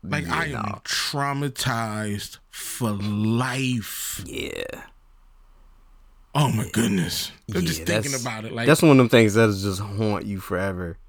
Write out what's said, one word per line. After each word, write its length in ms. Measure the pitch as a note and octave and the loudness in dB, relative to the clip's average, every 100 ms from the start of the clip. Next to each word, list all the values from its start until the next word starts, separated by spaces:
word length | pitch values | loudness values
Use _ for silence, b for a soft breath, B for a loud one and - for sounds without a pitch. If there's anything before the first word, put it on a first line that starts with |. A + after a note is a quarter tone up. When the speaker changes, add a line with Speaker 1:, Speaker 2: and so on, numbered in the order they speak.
Speaker 1:
Like, 220 | - D3+ E3 | -4 -4 -2
Speaker 2:
Yeah, 80 | |
Speaker 1:
I 100 | D3+ D#3+ | -2 -2
am 60 | |
Speaker 2:
nah. 260 | C#3 - - | -4 -6 -6
Speaker 1:
traumatized 1500 | - - - D3 C#3+ C#3 C#3+ - C3+ A2+ A2+ G#2+ G#2+ G2+ - - _ | -6 -4 -2 -2 -2 -2 -2 -2 -2 -2 -2 -4 -4 -4 -8 -14 _
for 400 | - - - A#2 | -14 -12 -4 -2
life. 1300 | G2+ G2+ G#2 A2 A#2 B2+ B2+ C3 B2 G#2+ - - - G2 | 0 -2 0 2 2 0 -2 -2 -2 -4 -10 -8 -10 -10
Speaker 2:
Yeah. 360 | - - G1+ - - - - _ - - - - - - - - - - - - | -8 -8 -8 -8 -10 -16 -20 _ -20 -20 -20 -20 -20 -20 -20 -20 -20 -20 -20 -6
Speaker 1:
Oh 160 | C3+ C#3+ | 0 2
my 120 | A2 | 0
Speaker 2:
Yeah. 60 | - | -2
Speaker 1:
goodness. 580 | G#2+ G3+ F#2+ F2 - - - - | 0 2 2 0 -4 -8 -12 -6
I'm 80 | A2 E3+ | -2 -2
just 140 | D#3+ | -2
Speaker 2:
Yeah, 40 | E2 | 0
Speaker 1:
thinking 260 | A2 A2 | -2 0
Speaker 2:
that's, 100 | C3+ | -4
Speaker 1:
about 220 | A#2+ A2 | -6 -8
it, 80 | A2 | -8
like 140 | A2+ A#2 | -2 4
Speaker 2:
that's 160 | D#3 | 6
one 100 | E3 | 8
of 40 | C3+ | 8
them 120 | A#2+ | 8
things 260 | B2 A2 | 8 6
that'll 200 | G#2 A2+ | 6 4
just 260 | G2 G2+ F#2 | 4 -2 -4
haunt 440 | G#2 G2+ G#2+ G2+ | -6 -4 -2 -2
you 160 | - G2 | -4 -8
forever. 560 | - F2+ G2 F2+ F2 E2 | -4 -2 -2 -4 -8 -10